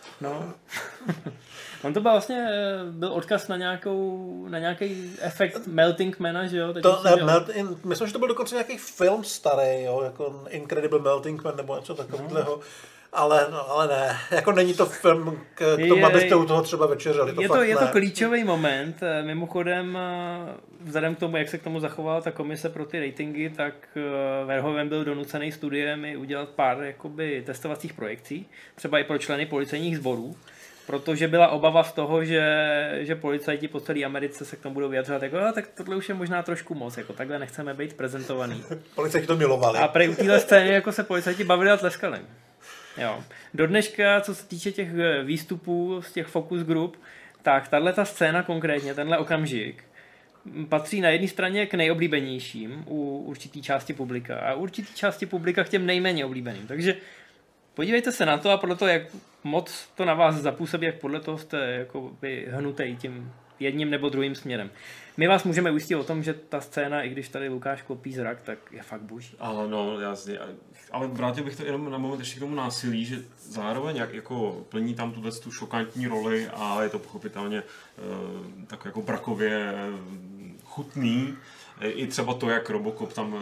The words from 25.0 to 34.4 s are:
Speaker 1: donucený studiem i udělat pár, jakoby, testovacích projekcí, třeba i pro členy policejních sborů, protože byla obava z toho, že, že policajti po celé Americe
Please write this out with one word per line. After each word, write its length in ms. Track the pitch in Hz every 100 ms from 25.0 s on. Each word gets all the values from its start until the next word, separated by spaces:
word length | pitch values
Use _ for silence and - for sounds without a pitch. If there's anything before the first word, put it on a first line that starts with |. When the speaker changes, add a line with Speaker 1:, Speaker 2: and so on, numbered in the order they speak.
Speaker 1:
donucený 480 | 147 143 139 151 151
studiem 520 | 156 147 143 147 151
i 120 | 151 143
udělat 320 | 135 143 143
pár, 340 | - 131 127
jakoby, 600 | 143 135 151 151 156 135 123
testovacích 460 | 123 160 151 160
projekcí, 540 | - 107 120 - 151 196 - -
třeba 240 | - 156 147
i 60 |
pro 140 | 151 143
členy 280 | - 143 151
policejních 500 | 143 139 147 170 156
sborů, 400 | 127 120 127 - - - - - -
protože 420 | 139 160 151 160
byla 200 | 170 170
obava 360 | 151 156 165
z 80 | 160
toho, 320 | - 147 165
že, 180 | 160 160 151 151 151 147 147 147
že 140 | 147
policajti 540 | 160 151 143 147 147 151
po 120 | 143
celé 240 | 147 147
Americe 400 | 139 139 143 -